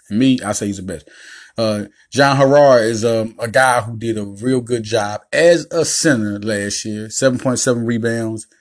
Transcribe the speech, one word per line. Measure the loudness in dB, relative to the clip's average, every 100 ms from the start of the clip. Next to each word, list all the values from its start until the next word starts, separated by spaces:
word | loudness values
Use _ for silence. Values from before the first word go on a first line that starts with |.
| -6
And | 0
me, | 2 2
I | -2
say | -6 -6
he's | -6
the |
best. | -10 -12 -14 -20 -20 -20 -14 -4
Uh, | -4 -4 -8 _ _
John | 2 2 4
Harrar | 6 6 8 6
is, | 4 0
um, | 0 0 -2 -6
a | -2
guy | 2 2 2
who | -2 -6
did | -6 -6
a |
real | -8 -6 -2 -2
good | -2 -6
job | -2 -4 -4 -6 _
as | 2 4 4 0
a | -4
center | -2 0 0 0 0 -4
last | -4 -4 -4 -6
year. | -8 -8 -8
Seven | -2 0 0
point | -2 -2
seven | -2 -2 -2
rebounds. | -2 -2 -4 -4 -8 -14 _